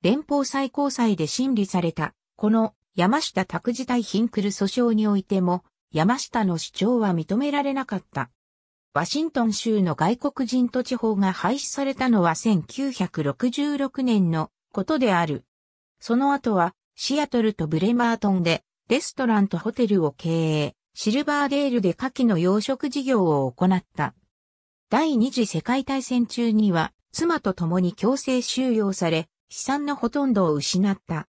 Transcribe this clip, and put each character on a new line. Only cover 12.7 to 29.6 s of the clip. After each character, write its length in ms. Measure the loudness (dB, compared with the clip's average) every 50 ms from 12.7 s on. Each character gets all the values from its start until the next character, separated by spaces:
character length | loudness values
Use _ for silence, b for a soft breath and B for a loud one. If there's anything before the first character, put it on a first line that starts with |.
| -6 -6 -4 -4 -2
百 300 | -4 -6 -4 -4 -4 -2
六 260 | -2 -2 _ -2 -2
十 280 | 0 0 -2 -2 0 -2
六 260 | -4 -4 _ -2 0
年 280 | 2 2 2 2 2
の 200 | 2 -2 -4 -6 _ _ _ _
こ 140 | _ -6 -2
と 140 | -2 0 2
で 140 | 2 2 4
あ 120 | 2 2
る。 180 | 0 -2 -6 _ _ _ _ _ _ _ _ _ _ _ _
そ 160 | -4 -2 0
の 160 | 2 2 2
後 240 | 0 0 _ 0 2
は、 180 | 2 2 0 -2 _ _ _ _ -10
シ 220 | -6 -2 0 0
ア 80 | -2 0
ト 140 | 0 0
ル 120 | 2 2 0
と 140 | -2 -4 -2
ブ 140 | 0 0
レ 120 | 2 2 2
マ 200 | 2 2 2 0
ー 40 | 0
ト 140 | 2 2
ン 100 | 2 2
で、 220 | 2 2 0 -2 _ _ _ _ _ _
レ 140 | 0 0
ス 140 | 0 -4 -6
ト 100 | -2 0
ラ 160 | 2 4 2
ン 80 | 2 2
と 80 | 0 -4
ホ 160 | -4 -4 -2
テ 120 | 0 0
ル 200 | 2 2 2 2
を 60 | 0 -2
経 480 | _ -4 -2 0 0 0 0 0 0
営、 140 | -2 -2 -6 _ _ _ _
シ 180 | -6 -2 0
ル 140 | 0 0 0
バ 220 | 0 0 0 0 0
ー 20 |
デ 180 | 0 0 0 2
ー 40 |
ル 100 | 0 2
で 80 | 2 0
牡 160 | 0 _ -6
蠣 200 | -8 _ 0 2
の 120 | 2 2 2
養 240 | 2 2 2 2
殖 280 | 0 -2 -4 -2 -2 -4
事 140 | -4 -4 -2
業 220 | 0 2 2 4
を 260 | 4 2 2 0 -2
行 140 | -2 _ 2
っ 180 | 2 2 2 -2 _ _ -6
た。 180 | -6 -6 -6 _ _ _ _ _ _ _ _ _ _ _ _ _ _ _
第 280 | 0 0 0 2 2 2
二 140 | 0 0
次 140 | 0 -2 -2
世 160 | -2 -2 -6
界 220 | -2 -2 -2 -2 -2
大 180 | -4 -4 -6
戦 240 | -4 -2 0 -2 -2
中 260 | -2 -2 -2 0 2
に 200 | 2 2 2 2
は、 220 | 2 2 0 -2 _ _ _ _
妻 300 | -6 -2 0 0 0 0
と 120 | 0 -2 -2
共 280 | -2 -2 -2 0 0
に 120 | 0 0 -2
強 220 | -2 0 0 0
制 260 | 0 -2 -2 -2 -2
収 300 | -2 -2 -2 -2 0 0
容 220 | 0 0 0 -2 -2
さ 160 | -2 -2 0
れ、 180 | 0 -2 -4 _ _ _ _ _
資 140 | -12 -10